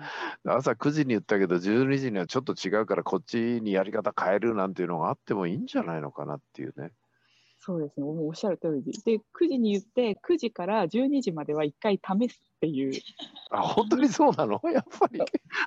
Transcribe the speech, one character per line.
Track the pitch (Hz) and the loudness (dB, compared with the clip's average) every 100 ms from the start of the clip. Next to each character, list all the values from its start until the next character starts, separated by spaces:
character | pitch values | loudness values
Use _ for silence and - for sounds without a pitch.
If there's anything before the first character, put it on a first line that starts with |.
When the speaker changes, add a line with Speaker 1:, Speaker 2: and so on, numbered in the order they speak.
| 147 - - - | -12 -8 -8 -6
Speaker 1:
朝 | - 110 135 117 | -2 0 2 0
九 | 147 | 0
時 | 151 | 2
に | 135 | 2
言 | 110 | 0
っ | |
た | - 104 | 2 2
け | 95 | 4
ど、 | 87 | 2
十 | 92 113 135 | 2 2 2
二 | 139 | 2
時 | 131 | 0
に | 101 | -2
は | 85 | -2
ち | 131 | -4
ょ | |
っ | |
と | 131 | -4
違 | 92 - 104 | -4 -2 0
う | 107 | 0
か | 90 | 0
ら、 | |
こ | - 95 | 0 -2
っ | |
ち | - 117 117 120 | -2 -2 0 -2
に | 107 | 0
や | 95 | 0
り | 98 | 0
方 | 107 104 - | -2 -2 -2
変 | 90 101 | 0 2
え | |
る | 113 | 2
な | 110 95 | 0 -2
ん | |
て | 90 | -2
い | 87 | -2
う | |
の | 85 | -2
が | 85 | -2
あ | |
っ | 139 | -4
て | - | -4
も | 107 87 | -2 -2
い | |
い | 107 | -4
ん | 254 | -4
じ | 277 | -4
ゃ | |
な | 190 165 | -2 -4
い | |
の | 147 | -6
か | - 147 | -8 -8
な | 147 | -8
っ | _ | _
て | - | -12
い | - | -12
う | - | -10
ね。 | - - _ _ _ _ _ _ | -14 -16 _ _ _ _ _ _
Speaker 2:
そ | - 175 | -8 -6
う | |
で | 147 | -6
す | - | -6
ね。 | 143 | -6
も | 160 | -4
う | 156 | -6
お | |
っ | 165 | -4
し | 214 | -2
ゃ | |
る | 165 | -2
通 | 165 147 | -2 -2
り | |
で。 | - - 233 220 | -4 -4 0 0
で、 | - | -2
九 | - 330 | 0 2
時 | 269 | 2
に | 220 | 2
言 | 202 | 0
っ | |
て、 | 196 - 240 196 - | -2 -2 0 0 0
九 | 339 | 0
時 | 226 | 0
か | - 175 | -4 -2
ら | 220 170 | 0 2
十 | 214 269 | 2 2
二 | 285 | 2
時 | 240 | 0
ま | 160 147 | -2 -2
で | |
は | 151 | 0
一 | 151 - | -2 0
回 | 220 196 | 0 0
試 | - 196 240 | 0 0 0
す | - _ - | -4 _ -4
っ | |
て | 156 | -2
い | 135 135 | 0 -2
う。 | 135 - - - - - | -4 -8 -18 -18 -18 -6
Speaker 1:
あ、 | - | -2
本 | - - 220 | 0 2 2
当 | 254 | 4
に | 277 | 4
そ | - 294 | 6 4
う | |
な | 185 127 | 4 2
の？ | 101 | 0
<laughs> | 330 | 0
や | 262 | 0
っ | - - | -2 0
ぱ | 370 | 0
り。 | - - - - - | 2 -2 -4 -4 -4